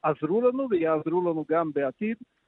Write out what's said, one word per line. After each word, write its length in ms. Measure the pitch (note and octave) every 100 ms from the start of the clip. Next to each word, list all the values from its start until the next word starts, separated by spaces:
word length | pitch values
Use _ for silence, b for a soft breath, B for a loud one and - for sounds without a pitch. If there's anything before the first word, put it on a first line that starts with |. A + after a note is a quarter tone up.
עזרו 380 | D#3 D3+ D#3 G#3
לנו 260 | B3 B3+ C4+
ויעזרו 500 | F#3 D#3+ D#3 D#3+ F3
לנו 240 | F3 D#3+ D3+
גם 200 | D#3+ D#3+
בעתיד. 420 | C#3+ C#3 - G#3+ A3+ - _